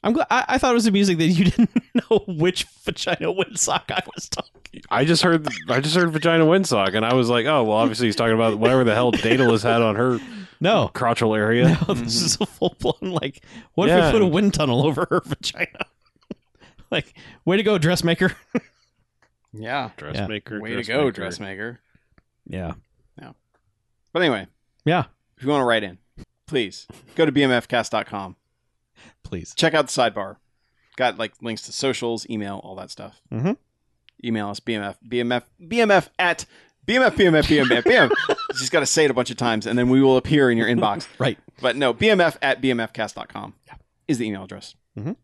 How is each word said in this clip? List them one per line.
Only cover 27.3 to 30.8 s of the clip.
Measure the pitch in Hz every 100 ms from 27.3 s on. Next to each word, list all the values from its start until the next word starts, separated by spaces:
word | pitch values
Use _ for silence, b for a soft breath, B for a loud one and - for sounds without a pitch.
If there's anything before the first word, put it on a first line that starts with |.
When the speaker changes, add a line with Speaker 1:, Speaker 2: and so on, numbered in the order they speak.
Speaker 3:
B | 135
M | 139
F | 123 -
cast | 123 110
dot | 110 104
com. | 104 95 - _ _ _ _ _ b b b
Speaker 1:
Please. | - 92 - -
Speaker 3:
Check | 165
out | 156 147
the |
sidebar. | - 120 104 98 104 _ _ _ _